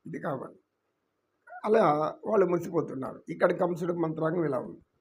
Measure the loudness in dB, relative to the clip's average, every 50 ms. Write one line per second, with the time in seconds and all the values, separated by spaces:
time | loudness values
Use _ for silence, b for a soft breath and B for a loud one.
0 | -16 -14 -12 -10 -8 -6 -6 -6 -8 -12 -16 -20 _ _ _ _ _ _ _ _
1 | _ _ _ _ _ _ _ _ _ -20 -18 -8 -2 2 4 4 4 4 4 2
2 | 0 -2 -4 -6 -6 0 2 2 4 4 2 -2 -2 -2 -2 -4 -4 -4 -6 -10
3 | -10 -10 -12 -14 -12 -10 -2 4 6 6 6 6 2 -2 0 -2 -4 -4 -2 -2
4 | -2 -4 -2 -2 -2 -2 0 0 0 0 -2 -4 -6 -8 -12 -16 _ _ _ _